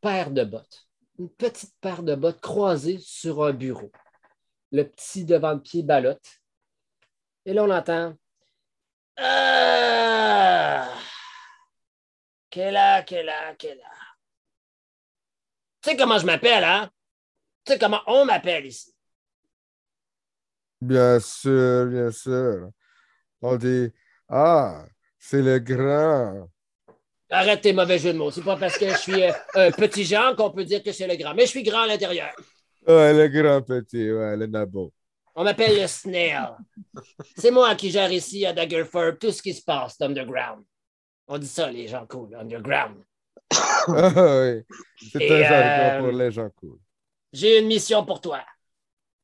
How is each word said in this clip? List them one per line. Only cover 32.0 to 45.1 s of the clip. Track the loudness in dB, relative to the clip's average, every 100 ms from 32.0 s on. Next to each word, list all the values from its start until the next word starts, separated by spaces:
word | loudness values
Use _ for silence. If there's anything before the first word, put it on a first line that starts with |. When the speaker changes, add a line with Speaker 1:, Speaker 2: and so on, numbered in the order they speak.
| -4 -6 -8 -14 _ _ _ _ 6
Speaker 2:
Ouais, | 8 8
le | 8 4
grand | 4 4 2
petit, | 0 -6 -6 -6 -4
ouais, | -2 -4 -4
le | -6
nabo. | -6 -6 -6 -10 -14 _ _ _ -4
Speaker 1:
On |
m'appelle | -4 0 2 2
le | 0
Snail. | -6 -8 -4 -2 -2 -8 -12 -20 -20 -20 -20 -20 -20 -20 0
C'est | 4
moi | 6 4 2
qui | -2
gère | -2 0
ici | -2 -6 -6 -4
à |
Daggerford | -4 -4 -4 -4 -2 -2 -2
tout | -6
ce | -6
qui | -8
se | -10
passe | -6 -6 -6 -6
d'underground. | -6 -6 -8 -8 -8 -12 _ _ _ _ _ _ _
On | -12
dit | -10
ça, | -6 -6
les | -6 -12
gens | -14 -14
cool, | -16 -18 -16
underground. | -14 -12 -6 -4 -4 -10 _ _ _ _ _
Speaker 2:
<coughs> | -2 0 -2 0
Ah | 2 4 6
oui, | 4 4 2 -2 -8 -20 -20 _ -12